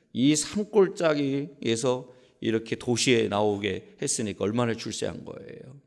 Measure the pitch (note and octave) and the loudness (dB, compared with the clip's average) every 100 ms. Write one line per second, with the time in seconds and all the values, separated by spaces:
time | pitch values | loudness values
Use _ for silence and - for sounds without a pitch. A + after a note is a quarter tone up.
0 | _ - C3+ D3+ - G#3 G#3 A3 F#3+ - | _ 0 2 2 0 -4 2 4 4 4
1 | E3 D3 C#3 C#3 D3 - A2+ A2+ C3 B2+ | 0 2 0 -2 -4 -4 -2 0 2 0
2 | C3 - _ _ A2+ A2 A2+ A#2 - A2+ | -4 -20 _ _ -2 0 -2 -6 -2 2
3 | B2+ A#2 G#2+ G2+ G#2+ G2+ G2+ F#2 - - | 4 4 4 2 2 0 -2 -4 -8 -8
4 | G#2+ - G#2+ F2+ G2 A#2 A#2+ A2+ A2+ - | -4 -2 -4 -2 -2 0 0 -2 -6 -6
5 | G#2 - - - - - - C#3 | -6 -6 -12 -16 -16 -18 -18 -20